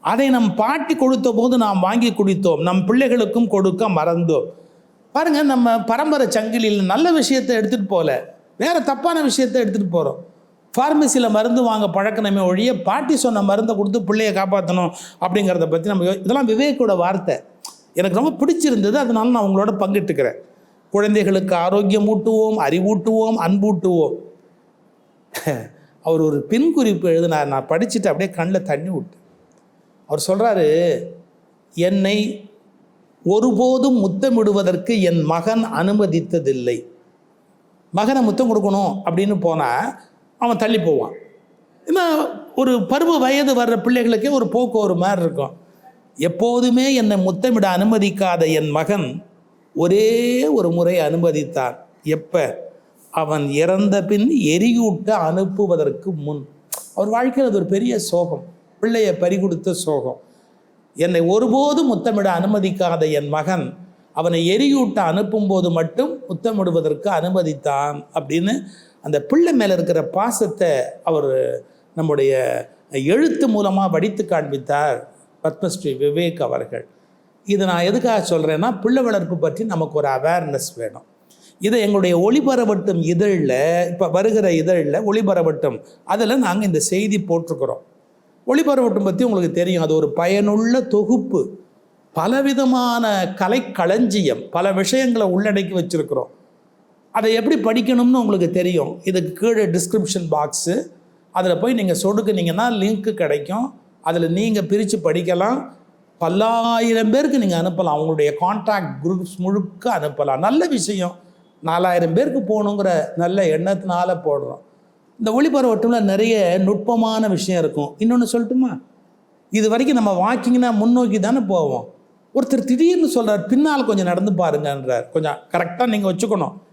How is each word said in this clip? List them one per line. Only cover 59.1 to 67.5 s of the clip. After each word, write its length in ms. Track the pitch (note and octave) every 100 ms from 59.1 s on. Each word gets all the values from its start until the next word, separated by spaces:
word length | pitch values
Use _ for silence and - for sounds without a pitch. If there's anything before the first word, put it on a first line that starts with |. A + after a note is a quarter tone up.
பறிகொடுத்த 600 | E3 F3+ F#3+ F#3+ E3+ F#3+
சோகம். 460 | F3+ E3+ D3 B2+ B2 - _ _ _ _ _ _ -
"என்னை 260 | E3+ F3
ஒருபோதும் 680 | E3+ G#3 A3 B3+ C#4+ C#4+ C#4
முத்தமிட 440 | G#3 A#3+ G#3 G3 E3+
அனுமதிக்காத 720 | F#3+ G#3 F#3+ F3+ F3+ E3 D#3
என் 160 | D3 C#3+
மகன் 460 | D3+ D#3 F#3 C3 - - _ _
அவனை 360 | - E3+ E3+ E3
எரியூட்ட 480 | G#3 C#4 C#4 A#3+ F#3+
அனுப்பும்போது 720 | E3+ F3 G#3 A3 G3+ F#3+ F3
மட்டும் 480 | E3 E3 - D4 B4+ -
முத்தமிடுவதற்கு 800 | F3 A3+ G#3+ F3+ E3 D#3 D3 G3+
அனுமதித்தான்" 960 | F3 F3 F#3 D#3+